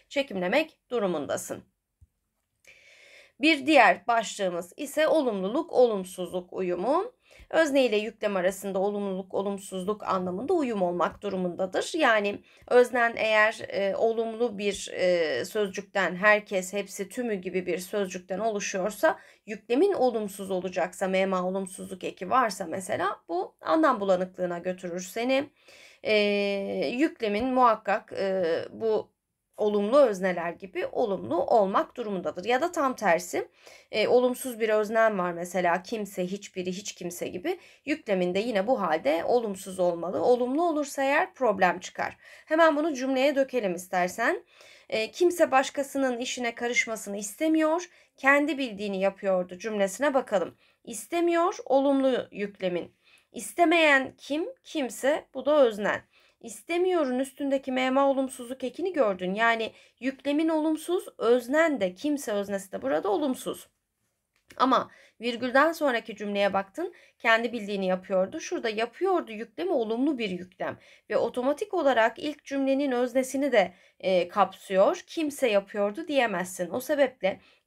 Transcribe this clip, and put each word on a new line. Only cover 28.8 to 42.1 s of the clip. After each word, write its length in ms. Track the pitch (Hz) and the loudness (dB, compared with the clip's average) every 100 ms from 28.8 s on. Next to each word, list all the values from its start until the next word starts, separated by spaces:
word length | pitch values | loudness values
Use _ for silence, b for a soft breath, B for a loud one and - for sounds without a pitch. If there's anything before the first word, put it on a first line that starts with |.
| 226 214 - _ _ _ _ - | -2 -2 -2 _ _ _ _ -2
olumlu 440 | 208 208 202 269 | 0 2 4 6
özneler 500 | 262 190 185 175 170 | 6 4 -2 -2 -4
gibi 340 | 170 190 339 370 | -8 -10 -8 -6
olumlu 580 | - 240 180 196 320 | -2 -2 -2 -2 -2
olmak 520 | - 233 196 226 320 - | 2 4 4 2 -2 -6
durumundadır. 480 | 214 190 151 170 | -8 -6 -6 -6
Ya 160 | 196 254 | 0 0
da 120 | 339 | 0
tam 240 | 349 269 247 | -2 -2 0
tersi, 520 | 208 170 180 339 427 B B B B | 2 2 0 -6 -6 B B B B
e, 160 | 220 208 | -2 4
olumsuz 520 | 247 247 247 262 220 | 4 4 -2 -8 -4
bir 80 | 220 | 0
öznem 500 | 214 208 226 226 202 | 0 2 2 2 2
var 140 | 180 | -2
mesela, 500 | 170 175 190 175 175 | -4 -6 0 2 0
kimse, 440 | 180 226 202 - 180 | -2 -8 -8 -6 -6
hiçbiri, 460 | 202 - - 185 | -6 -10 -8 -6
hiç 200 | 185 - | -6 -10
kimse 360 | - 175 175 - | -10 -10 -8 -8
gibi. 300 | - 294 370 B B | -6 -6 -6 B B
Yüklemin 500 | - 302 - 190 180 | -6 -6 -2 0 0
de 40 | 185 | 0
yine 280 | 233 214 196 | -2 -2 0
bu 140 | 262 | 0
halde 420 | 185 156 226 311 | 2 0 0 -2
olumsuz 540 | - 247 226 185 - 185 | 2 0 0 -8 -8 0
olmalı. 460 | 175 170 170 214 | 0 0 -4 0
Olumlu 440 | 165 247 247 277 349 | 4 4 2 0 0
olursa 340 | 302 285 - | 0 -4 -2
eğer 320 | 269 294 370 | 0 2 0
problem 460 | - 247 196 185 170 | 0 0 2 2 0
çıkar. 360 | - - - | -6 -8 -8